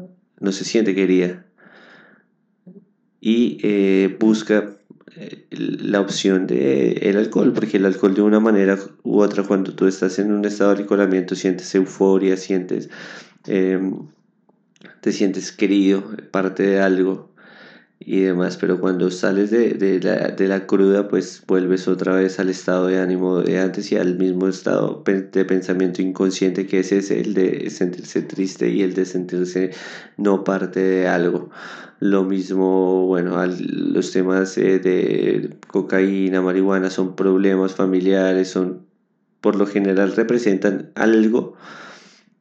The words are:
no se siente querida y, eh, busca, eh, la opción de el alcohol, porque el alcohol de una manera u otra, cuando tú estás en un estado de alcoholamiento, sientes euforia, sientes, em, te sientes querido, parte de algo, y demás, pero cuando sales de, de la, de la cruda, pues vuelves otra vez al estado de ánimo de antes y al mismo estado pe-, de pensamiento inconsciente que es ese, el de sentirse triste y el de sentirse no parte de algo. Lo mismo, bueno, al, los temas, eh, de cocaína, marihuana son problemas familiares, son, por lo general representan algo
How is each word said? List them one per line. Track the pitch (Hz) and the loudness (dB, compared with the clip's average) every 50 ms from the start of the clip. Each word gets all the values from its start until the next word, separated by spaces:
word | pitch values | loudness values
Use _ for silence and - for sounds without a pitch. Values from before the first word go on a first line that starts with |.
| 180 - - _ _ _ _ _ | -18 -20 -20 _ _ _ _ _
no | - 98 95 | -6 -6 -4
se | - - | -4 -8
siente | - - 117 107 98 92 | -2 0 0 2 2 2
querida | 95 95 90 92 92 90 90 90 - - _ _ _ _ - - - - - - - - _ _ _ _ _ _ _ _ _ _ _ _ - 180 196 _ _ _ _ _ _ _ _ | 0 2 2 4 2 2 0 -2 -8 -16 _ _ _ _ -20 -20 -20 -20 -20 -20 -20 -20 _ _ _ _ _ _ _ _ _ _ _ _ -20 -20 -20 _ _ _ _ _ _ _ _
y, | - 110 110 117 120 113 - - - | -2 0 2 2 2 0 0 -2 -2
eh, | 107 104 101 98 98 95 95 98 95 95 - | 0 2 2 4 4 4 4 2 2 0 2
busca, | 110 110 107 107 - - 110 107 104 104 - - _ _ - _ _ - _ | 4 4 4 2 2 0 0 0 0 -2 -10 -18 _ _ -20 _ _ -20 _
eh, | - 104 - - - - _ | -20 -18 -18 -18 -18 -18 _
la | - - - - - - - - 101 101 | -10 -8 -6 -6 -6 -6 -4 -2 0 0
opción | 98 98 98 - - 98 95 95 95 | 0 -2 -4 -2 0 2 2 2 0
de | - - 62 - 67 - 135 127 - - - - | 0 -2 0 0 0 2 2 2 0 0 0 0
el | 98 98 | 0 2
alcohol, | 101 110 - - - - 131 120 | 2 0 0 0 2 2 2 2
porque | - 110 107 - | 0 -4 -2 0
el | 101 95 | 2 2
alcohol | 98 95 95 - 98 95 | 2 0 2 2 2 4
de | 101 104 | 4 4
una | 104 107 107 | 4 4 4
manera | 107 113 110 98 98 95 98 98 - - - _ _ | 4 4 4 4 4 2 2 0 -2 -12 -18 _ _
u | - - 101 | 0 2 2
otra, | 104 101 101 104 95 | 2 2 2 -2 -2
cuando | - 104 95 95 92 87 | 0 0 0 0 -4 -2
tú | - 92 | 0 0
estás | 95 92 - - 95 92 - | 0 2 0 -4 -2 -2 -2
en | 98 104 104 | -2 0 0
un | 104 101 | 0 -2
estado | 104 104 - 98 101 101 | -2 -2 2 2 2 2
de | 98 101 | 2 0
alcoholamiento, | 101 107 98 101 92 95 92 90 90 95 | 0 2 2 2 2 2 0 -2 -2 -6
sientes | 87 - 95 92 90 - - - | -2 -2 -2 -2 -2 -6 -2 0
euforia, | 98 95 95 - - 98 95 95 95 95 95 95 | 0 0 0 0 2 2 4 4 4 4 2 0
sientes, | 92 - - 98 92 90 90 95 - - - - - - - - - - - _ _ _ | 0 -2 -2 -2 -2 -2 -4 -6 -6 -8 -10 -16 -18 -18 -18 -18 -20 -20 -20 _ _ _
em, | - - 95 92 92 95 92 92 95 - - 151 151 _ _ _ _ _ _ _ _ _ _ _ _ _ _ - - - _ | -4 0 0 2 0 0 0 -2 -4 -4 -6 -12 -18 _ _ _ _ _ _ _ _ _ _ _ _ _ _ -20 -20 -20 _
te | - 107 98 | -4 -4 0
sientes | - 107 95 90 95 90 - - | 0 0 -2 -2 -4 -8 -10 -4
querido, | - 107 95 101 101 98 95 98 98 101 - - - - - - | -2 0 2 2 4 4 4 2 2 -2 -8 -14 -14 -16 -6 -4
parte | 98 95 95 95 98 98 | -2 -2 -2 -2 0 0
de | 98 98 95 | 2 2 2
algo, | 98 95 92 92 92 95 95 90 - - _ _ - - - - - - - - _ _ _ _ | 2 2 2 2 2 0 0 -4 -8 -18 _ _ -20 -20 -20 -20 -20 -20 -20 -20 _ _ _ _
y | - - - 95 | -10 -4 0 0
demás, | 95 95 90 87 90 92 90 - | 2 2 2 0 -2 -2 -2 -4
pero | - 90 92 90 | 0 0 0 0
cuando | - 92 92 90 90 92 | 0 -2 0 0 0 -2
sales | 90 - - 98 95 98 101 104 | -2 0 -2 0 2 0 0 2
de, | 110 117 117 107 - | 2 2 2 2 0
de | - 95 98 95 90 | 0 0 0 0 0
la, | 90 95 95 - - - | 0 0 -2 0 -2 -4
de | - - 98 95 | -2 0 0 0
la | 98 95 95 | 0 -2 -2
cruda, | - - 95 98 98 98 98 101 101 | 0 2 4 4 4 4 2 0 0
pues | - 95 92 - - - - | -2 -2 -2 -4 -10 -18 -4
vuelves | - 95 92 92 90 92 92 92 - | 0 0 0 2 2 0 0 0 -2
otra | 92 90 92 92 92 | -2 0 0 0 2
vez | 95 95 95 95 - | 2 2 0 0 -2
al | 98 92 | -2 -2
estado | 92 92 - - 90 92 92 92 | -2 -4 -2 -2 0 0 0 0
de | 92 92 | 0 0
ánimo | 92 90 92 92 92 92 92 90 | 0 0 -2 0 0 0 0 0
de | 90 87 87 92 | 0 0 0 0
antes | 95 92 87 104 101 - | 0 -2 -4 -6 -6 -2
y | 104 | -2
al | 98 92 90 90 90 | 0 0 0 0 0
mismo | 92 92 90 90 95 95 | 0 0 0 0 0 -2
estado | 90 90 - - 95 98 107 104 107 - - | -2 -2 -2 -2 0 0 0 -2 -4 -4 -2
pe-, | - 98 95 95 | -2 -2 -2 -2
de | - - 95 95 | -2 -2 -2 0
pensamiento | 92 95 92 90 - 92 92 92 92 87 90 95 | 0 0 -2 0 -2 -2 0 0 -2 0 -2 -4
inconsciente | 92 90 - 95 95 92 - 95 95 90 95 95 | -4 -2 0 -2 -2 0 0 -2 -2 0 -2 -4
que | 95 - 95 | -2 0 -2
es | 95 - 101 | 0 2 0
ese, | 98 98 - 107 113 | 0 0 0 -2 -2
el | 120 110 101 | -2 -2 0
de | 95 92 92 - - - - | 0 0 0 0 -2 -6 -8
sentirse | 107 - 95 90 90 - - - - - - | -4 -4 -4 -4 -4 -8 -14 -6 -6 -6 -6
triste | - - - 95 95 - - 120 117 | -4 -4 -4 -4 -4 -4 -4 -2 -2
y | 113 107 98 | 0 0 0
el | 92 90 | 0 0
de | 95 92 | -2 -4
sentirse | 87 - 92 87 87 87 90 90 87 - 92 92 92 - - - - - - - - _ | -2 -2 -6 -6 -4 -4 -4 -4 -2 -2 -2 -4 -4 -6 -12 -16 -16 -16 -18 -20 -18 _
no | - 101 104 98 98 98 | -2 0 2 2 2 0
parte | - 98 95 95 90 - 95 | -2 -2 -2 -2 -4 -2 0
de | 95 95 95 92 92 90 | 0 2 2 2 0 0
algo. | 90 90 87 90 92 90 - - - - - - - - - - _ _ | 0 0 0 0 -2 -2 -6 -8 -16 -20 -18 -18 -18 -20 -20 -20 _ _
Lo | - 101 98 98 95 | 0 2 2 2 2
mismo, | 95 98 95 92 92 95 95 95 95 95 95 92 92 92 92 92 | 0 -2 -4 -4 -4 -2 0 2 2 2 2 2 2 2 2 2
bueno, | 92 92 90 87 90 90 87 | 2 0 0 0 -2 -2 -2
al, | 90 92 92 87 - - - - 50 82 82 | -2 -2 -2 -4 -6 -6 -4 -4 -2 -2 0
los | 90 92 - - | -2 -2 -2 -2
temas, | 95 92 92 92 95 95 95 - - | 0 0 2 2 0 0 -2 0 0
eh, | 101 95 95 92 | 2 2 2 2
de | 92 92 90 90 - - - - - - 101 104 - - - - - | 2 0 0 2 0 0 0 0 0 0 -2 -2 -4 -6 -12 -14 -20
cocaína, | _ - 101 90 - 90 95 95 98 98 98 95 95 92 95 92 | _ -4 -4 -2 0 0 2 2 2 2 0 0 0 0 0 0
marihuana | 92 90 95 95 98 98 95 92 95 | 2 2 2 2 2 2 0 0 -2
son | - - 98 92 90 | -2 -2 -4 -4 -2
problemas | - 95 95 95 95 98 98 95 95 95 95 95 | -2 2 2 2 4 4 2 2 2 0 -2 0
familiares, | - 98 95 92 92 92 95 95 95 92 92 92 92 92 95 | -2 0 0 2 2 2 2 2 2 2 2 2 2 0 0
son, | - 95 92 90 92 - - _ _ _ _ _ _ _ _ _ _ _ | 0 -2 -2 -2 -4 -10 -16 _ _ _ _ _ _ _ _ _ _ _
por | - 107 104 | 0 0 2
lo | 98 101 | 2 0
general | 101 - 104 98 98 95 92 101 95 95 | 0 0 0 0 2 2 2 2 2 2
representan | 110 113 113 120 120 117 110 95 98 101 104 98 - - - _ | 0 0 2 0 0 2 2 0 2 2 0 -2 -2 -8 -10 _
algo | - - 110 113 110 110 110 113 127 190 - - - - - - - - - - - - - _ _ _ _ _ _ | -2 2 4 4 4 4 4 2 0 -2 -4 -12 -18 -20 -20 -20 -20 -20 -20 -20 -20 -20 -20 _ _ _ _ _ _